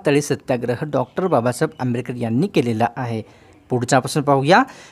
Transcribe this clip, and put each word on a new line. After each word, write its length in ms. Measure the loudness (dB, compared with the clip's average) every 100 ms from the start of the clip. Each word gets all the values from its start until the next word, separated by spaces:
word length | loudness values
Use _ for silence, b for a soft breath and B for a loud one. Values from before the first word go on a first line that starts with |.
| 2
तळे 160 | 0
सत्याग्रह 640 | 0 -4 -2 -4 -2 -4 -4
डॉक्टर 420 | -4 -4 -4 0
बाबासाहेब 480 | 0 0 0 -4 -2
आंबेडकर 360 | -4 -4 -6 -6
यांनी 320 | -2 0 0
केलेला 400 | 0 0 0 0 -2
आहे. 260 | -6 -6 b b b b -4
पुढचा 300 | -2 2 2
प्रश्न 220 | 2 -2
पाहूया. 420 | 2 2 4 4 4 B B